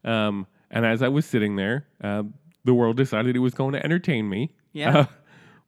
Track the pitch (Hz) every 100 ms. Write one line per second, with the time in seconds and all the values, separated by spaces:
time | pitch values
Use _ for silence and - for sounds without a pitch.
0 | 117 113 107 101 95 _ _ 113 117 113
1 | 127 143 156 123 104 98 98 127 - _
2 | 104 104 104 - _ _ 123 123 117 117
3 | 131 107 120 123 123 - 135 139 147 170
4 | 180 131 107 98 147 - _ 151 147 147
5 | 139 - _ - - -